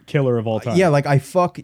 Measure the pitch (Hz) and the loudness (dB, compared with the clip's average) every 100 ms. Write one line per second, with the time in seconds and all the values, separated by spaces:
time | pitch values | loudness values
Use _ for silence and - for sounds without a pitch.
0 | - 151 135 120 110 110 123 170 185 143 | -6 -2 0 -2 -2 -4 -2 0 2 2
1 | 143 139 - 185 175 - | 2 0 0 -2 -2 -4